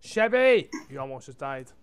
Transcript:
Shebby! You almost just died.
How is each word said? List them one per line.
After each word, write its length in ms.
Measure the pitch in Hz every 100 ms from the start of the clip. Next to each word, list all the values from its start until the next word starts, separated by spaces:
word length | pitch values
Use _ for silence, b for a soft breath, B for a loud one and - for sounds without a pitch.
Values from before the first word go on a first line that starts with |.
| -
Shebby! 640 | - 220 247 262 240 151 - -
You 100 | 139
almost 280 | 135 135 117
just 100 | 127
died. 300 | 139 135 127 _